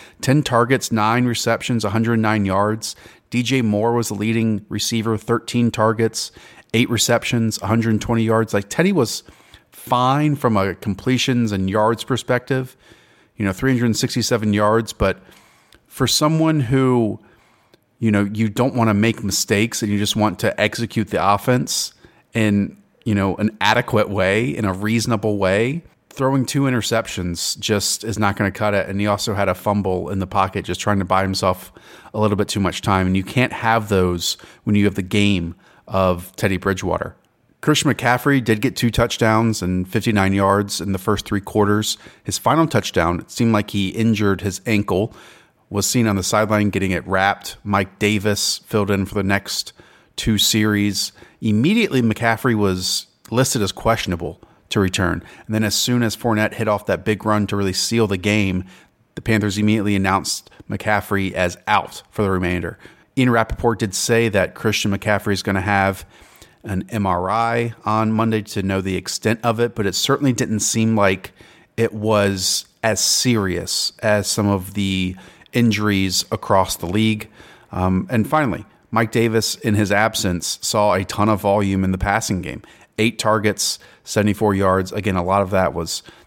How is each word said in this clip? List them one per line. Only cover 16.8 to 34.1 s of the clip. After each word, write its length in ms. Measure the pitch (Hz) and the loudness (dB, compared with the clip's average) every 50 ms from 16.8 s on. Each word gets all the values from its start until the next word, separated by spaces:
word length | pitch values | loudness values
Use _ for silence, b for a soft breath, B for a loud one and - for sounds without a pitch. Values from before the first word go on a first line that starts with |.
| 131 127 127 120 113 104 101 - b b b b b b b b b b b b _ _ _ _ | 4 4 4 4 2 0 -2 -6 b b b b b b b b b b b b _ _ _ _
you 140 | 117 110 | 0 2
know, 180 | 104 101 104 101 | 2 2 2 0
you 180 | 107 107 113 107 | 0 -2 -2 -2
don't 260 | 101 - 120 139 117 | 0 0 -2 0 0
wanna 180 | 123 113 110 104 | 2 2 2 2
make 300 | 101 107 117 110 - - | 4 2 2 0 0 -4
mistakes 580 | 98 87 - - - 107 101 110 120 - - | -4 -4 -4 -2 0 2 2 2 0 -2 -4
and 100 | 117 104 | -2 -2
you 60 | 104 101 | 0 0
just 180 | 104 101 - | 0 -2 0
want 220 | 113 104 107 90 - | 0 0 0 0 -2
to 220 | - 107 - - | -2 -2 0 0
execute 460 | 104 107 - - 117 104 - 117 104 - | -2 -2 -2 -4 -6 -4 -4 -4 -4 -2
the 260 | - 82 82 98 101 | -2 0 2 2 2
offense 600 | 101 - 131 127 123 - - - - - - b b b b b b b b - | 2 2 0 0 0 0 -2 -4 -6 -6 -6 b b b b b b b b -2
in, 440 | 117 110 107 101 101 98 - - - _ _ _ _ _ | 0 2 2 2 2 0 -2 -6 -12 _ _ _ _ _
you 120 | 120 104 | -2 0
know, 200 | 101 95 95 90 | 0 0 0 0
an 200 | - 104 107 - - | 0 -2 -2 0 2
adequate 480 | 95 104 110 120 123 - - 107 92 - | 4 4 4 4 2 2 0 0 0 0
way, 400 | 98 101 92 92 98 110 120 135 | 0 0 0 2 2 2 0 -2
in 160 | - - 110 | -2 -2 -2
a 80 | 98 92 | -2 -2
reasonable 640 | 92 104 107 113 117 107 123 117 104 104 110 104 101 | -2 -2 -2 0 0 0 0 -2 -2 -2 -2 -2 0
way, 460 | 95 92 95 104 113 127 147 170 - - _ _ _ _ | 0 2 2 2 0 0 -2 -6 -10 -14 _ _ _ _
throwing 360 | - - 135 131 135 135 123 | -6 -4 -2 0 0 0 0
two 180 | - - 139 139 | 0 0 0 0
interceptions 920 | 135 127 117 - - 117 110 107 - - - 90 87 87 - - - - - | 2 0 0 0 0 -2 -2 -2 -4 -6 -6 -4 -4 -4 -4 -4 -6 -6 -6
just 440 | - - 107 104 95 - - - - | -2 -2 0 0 0 -2 -4 -4 -6
is 140 | 110 107 107 | -6 -4 -2
not 180 | 107 101 98 | 0 0 0
gonna 160 | - 107 98 | 0 -2 -2
cut 220 | - - 107 104 104 | -2 -2 -2 0 0
it. 160 | 98 - - | 0 -2 -2
And 100 | 98 98 | -4 -2
he 80 | 104 104 | 0 0
also 260 | 101 101 - - 101 | 0 -2 -2 -4 -2
had 140 | 101 101 92 | 0 0 0
a 60 | 90 | 0
fumble 540 | - - 107 101 104 95 98 92 92 - 71 | -2 -2 -2 -2 0 0 -2 -2 -2 -4 -4
in 100 | 98 95 | -4 -4
the 80 | 92 90 | -4 -2
pocket, 380 | - 101 95 98 - 101 - | 0 0 0 0 -2 -6 -6
just 160 | - 90 - | -6 -6 -4
trying 180 | - 107 104 98 | -2 0 0 0
to 60 | 92 | 0
buy 160 | 87 95 95 | 0 0 0
himself 500 | 95 95 95 - - 92 92 - - - B B B B B B B B - | 0 0 -2 0 0 0 0 -2 -6 -14 B B B B B B B B -4
a 60 | 110 | -2
little 160 | 107 104 104 | 0 0 2
bit 120 | 95 101 - | 0 -2 -2
too 120 | - 104 | -2 -2
much 220 | 98 90 85 - | -2 -2 -2 -2
time. 240 | - 113 98 92 92 | -2 0 2 2 2
And 100 | 92 92 | 2 0
you 80 | 95 95 | 0 -2
can't 300 | - - 127 127 - - | -2 -2 -2 -2 -2 -2
have 360 | - - 113 113 113 107 101 | -4 -2 0 0 0 0 0
those 480 | 101 92 92 90 | 2 2 2 2